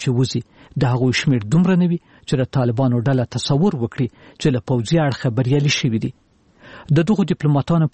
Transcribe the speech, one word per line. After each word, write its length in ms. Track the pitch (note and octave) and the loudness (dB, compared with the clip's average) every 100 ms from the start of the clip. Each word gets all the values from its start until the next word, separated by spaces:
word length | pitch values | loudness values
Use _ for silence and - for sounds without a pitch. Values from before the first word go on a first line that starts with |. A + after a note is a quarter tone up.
چې 60 | C#3 B2 | 0 0
وځي، 260 | B2+ A#2+ - _ - - | 0 -4 -8 _ -10 -2
د 20 | B2+ | 0
هغوی 200 | B2 B2+ - | 2 2 0
شمېر 200 | D3+ B2 G#2 | 0 0 2
دومره 220 | D#3+ F#3 F3+ | 2 4 2
نه 40 | F3 | 2
وي 80 | F3 _ - - | 0 _ -20 -4
چې 60 | C3+ | -2
د 40 | B2 C#3 | 0 0
طالبانو 460 | A#2+ A2+ C3 A#2+ A#2+ | 0 2 0 2 0
ډله 180 | C3 A#2+ | 0 -2
تصور 380 | A#2 - C#3+ G3 D3+ | -6 -2 2 2 0
وکړي 320 | A#2 - B2 _ - - | -6 -4 -6 _ -20 -4
چې 80 | D#3 | -2
له 60 | B2 - | -2 -2
پوځي 280 | B2+ G#2+ E3 D3 | -2 0 0 0
اړخه 220 | A#2+ C3+ A2 | -2 -4 -2
بریالي 340 | A#2+ C#3+ D3 - | 0 2 0 0
شوي 220 | C3 A2 | -2 -2
دي. 80 | B2+ - _ _ _ _ - - - D3+ | -4 -10 _ _ _ _ -20 -16 0 0
د 20 | E3+ | 2
دغو 140 | G3+ F3 | 0 0
ډیپلوماتانو 560 | F#3 D3+ C#3+ - E3+ D#3 | 0 0 0 0 0 0